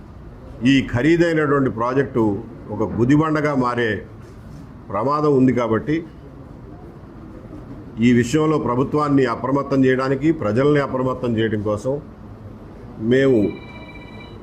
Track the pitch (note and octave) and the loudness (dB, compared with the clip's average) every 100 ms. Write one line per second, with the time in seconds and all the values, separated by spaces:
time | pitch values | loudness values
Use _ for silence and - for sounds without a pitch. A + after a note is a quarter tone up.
0 | - - - - - - A#2+ C#3 F#2 A#2+ | -18 -18 -18 -18 -18 -2 2 4 2 0
1 | C#3+ E3+ E3+ D#3 D3 C#3+ C3 G#2+ A#2+ C3+ | 4 4 4 2 2 2 0 0 0 0
2 | C3+ B2 G#2+ G2+ - - - G#2 G#2 E2+ | 0 2 0 0 -6 -16 -10 -4 -2 0
3 | B2 D3 D#3 D3+ D3 C3+ B2 A#2+ A#2 F#2+ | 4 4 4 2 0 0 0 0 0 -2
4 | - - - - - - - - - G2 | -6 -16 -18 -18 -18 -18 -18 -18 -8 -2
5 | B2+ D3+ D3+ C3+ C3 A#2+ A#2 A2 - D#3+ | 0 2 4 6 6 4 2 0 0 -4
6 | - - - - - - - - - - | -4 -16 -20 -18 -18 -18 -18 -18 -18 -18
7 | - - - - - - - - - A2+ | -18 -18 -18 -16 -16 -16 -16 -16 -14 2
8 | A#2+ A#2+ A#2 D#3 D#3 D3+ A#2 B2 C3 D3 | 4 6 4 2 2 2 0 0 0 0
9 | D3 C#3 B2 A2+ B2 C#3 C3+ C3+ C3 B2+ | 2 4 4 0 0 -2 0 2 4 4
10 | C3 C3 D#3 D#3+ G#2 A2 C#3+ D3 C#3 C3 | 2 2 2 2 2 2 4 4 2 0
11 | B2+ B2 B2 A2 A2+ G#2+ G#2 G#2 C3 D3 | -2 -2 -2 0 0 0 -2 -2 -2 -4
12 | - - - - - - - - - - | -6 -18 -18 -16 -16 -18 -18 -18 -16 -6
13 | A2 C3 C3+ A#2 G2 - - - - - | 2 4 6 4 2 -2 -14 -16 -16 -18
14 | - - - - | -18 -16 -16 -16